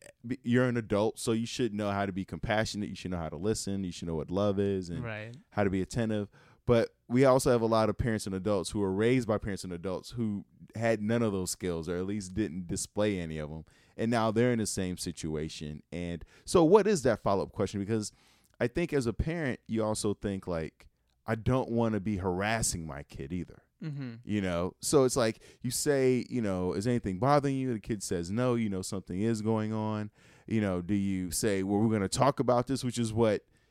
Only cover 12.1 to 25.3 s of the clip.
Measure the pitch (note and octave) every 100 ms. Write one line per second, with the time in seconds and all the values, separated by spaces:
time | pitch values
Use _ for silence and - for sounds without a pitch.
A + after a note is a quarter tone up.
12.1 | G#2+ F#2 F#2 G2 F2 F2 F#2+ - - G#2+
13.1 | F#2+ E2 D#2 D2+ D#2 - _ _ - A2+
14.1 | A#2+ A2 A2 B2 A#2 G#2 - F#2 F2+ F2+
15.1 | D#2+ D#2+ D2+ D#2+ - D#2 D2+ - E2 F2
16.1 | F2 - - - F#3+ D#3 G#3 G3 F#3 B2
17.1 | G#2 - G2 D2+ - G2 G2+ G2 A2+ G#2
18.1 | - _ _ _ - B2 - F3 C#3+ A#2
19.1 | G2+ - E3+ C#3+ - - A2 G#2+ A2 G#2+
20.1 | G2 G#2+ F#2+ F#2 E2+ D#2 - - _ _
21.1 | _ - A2+ G#2+ C3 A#2 A#2 A2+ G#2+ F#2
22.1 | G2 F#2 F2+ G#2 A2+ A#2 F2 D#2+ C#2 D2
23.1 | - C#2 F2+ D#2+ - _ - D#3 C#3+ B2+
24.1 | A2+ - G#2 F#2+ E2+ F2+ - - D3 B2+
25.1 | C3+ A2+